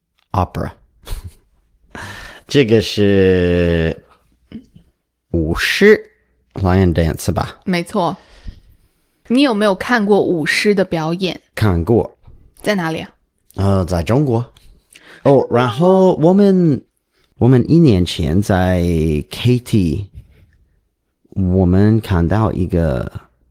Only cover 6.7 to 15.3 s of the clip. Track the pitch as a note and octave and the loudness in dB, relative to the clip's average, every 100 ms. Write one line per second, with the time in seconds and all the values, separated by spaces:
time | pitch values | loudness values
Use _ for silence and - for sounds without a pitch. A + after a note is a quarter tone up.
6.7 | F#2 F#2 D#2+ D#2+ - - - - - - | 2 2 2 -2 -4 -6 -4 -6 -8 -6
7.7 | F3 E3+ G#3+ E3+ F3+ _ _ - - _ | -6 -4 -4 -4 -6 _ _ -20 -20 _
8.7 | _ _ _ _ _ - B3 C#4+ G#3 G#3 | _ _ _ _ _ -4 0 0 0 -2
9.7 | F#3+ - B3 G3+ G3 - F3 D3+ - G#3 | -2 -2 -2 2 0 0 -2 -4 -2 0
10.7 | G3+ F#3 E3 D#3+ F3 F3+ - _ - G#2+ | 0 -2 -4 -4 -4 -6 -8 _ -4 -2
11.7 | F2 E2 A2+ - _ - - _ _ - | 0 0 0 -2 _ -20 -20 _ _ -4
12.7 | G3+ D#3+ E3 G3 _ _ _ _ - G2 | -4 -4 -8 -12 _ _ _ _ -4 0
13.7 | F#2+ E2+ F2 E2 B2+ D3 A#2 B2+ _ - | 0 -2 -4 0 0 0 -2 -4 _ -20
14.7 | _ _ _ - - C#3 | _ _ _ -20 -4 2